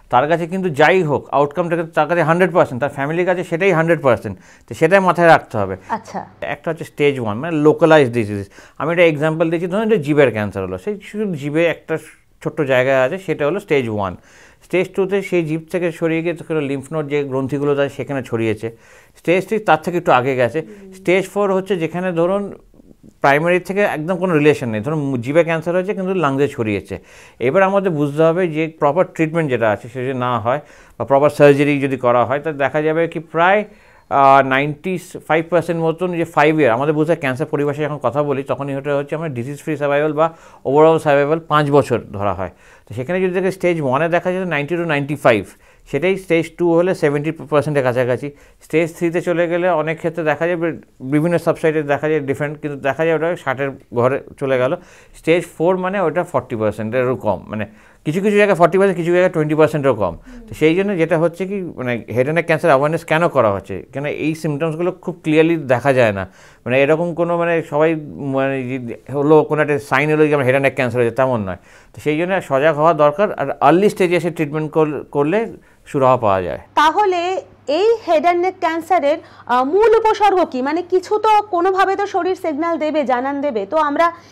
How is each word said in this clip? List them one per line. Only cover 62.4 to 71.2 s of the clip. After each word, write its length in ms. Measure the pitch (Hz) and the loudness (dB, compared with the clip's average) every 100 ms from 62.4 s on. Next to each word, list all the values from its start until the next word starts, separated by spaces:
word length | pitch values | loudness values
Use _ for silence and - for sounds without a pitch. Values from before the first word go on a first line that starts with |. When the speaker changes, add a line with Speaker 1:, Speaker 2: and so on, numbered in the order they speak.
| 165 | 0
Speaker 1:
ক্যান্সার 240 | 156 170 | 0 4
অ্যাওয়ারনেস 360 | 135 147 160 - | 4 2 -2 -2
কেন 220 | 160 170 | 0 2
করা 240 | 135 110 | 2 2
হচ্ছে? 340 | 98 - 92 - | 0 -4 -10 -10
কেন 120 | 131 143 | -8 -8
এই 300 | - 139 160 | -4 -4 -4
সিমটমসগুলো 560 | 165 143 165 160 175 | -4 -4 -4 -2 -4
খুব 280 | 180 - - | -6 -8 -8
ক্লিয়ারলি 340 | 160 156 160 165 | 0 2 4 2
দেখা 360 | 135 120 139 | 0 0 2
যায় 180 | 131 113 | 2 2
না। 160 | 98 95 - - _ 117 | 0 -6 -12 -20 _ -2
মানে, 160 | 127 | 2
এরকম 320 | 139 156 175 | 4 2 0
কোনো, 240 | 160 170 170 | -2 -2 0
মানে, 240 | 170 165 160 | 0 -2 -2
সবাই, 260 | 147 160 160 147 80 | 0 2 0 -6 -8
মানে, 480 | 143 135 135 135 | -4 -2 -2 -2
যে 500 | 123 131 117 - - | -4 -6 -8 -12 -8
হলো, 300 | 139 143 156 | -2 4 4
কোনো 180 | 151 151 | 4 0
একটা 180 | 147 143 | 0 -2
সাইন 320 | 139 131 151 | 0 0 2
হলো 160 | 156 151 | 4 4
যে 60 | |
আমার 120 | 147 123 | 4 2
হেড 60 | |
অ্যান্ড 140 | 135 135 | 2 2
নেক 100 | 139 | 0
ক্যান্সার 260 | 123 120 | 0 2
হয়েছে, 140 | 117 | 0
তেমন 260 | 117 | 2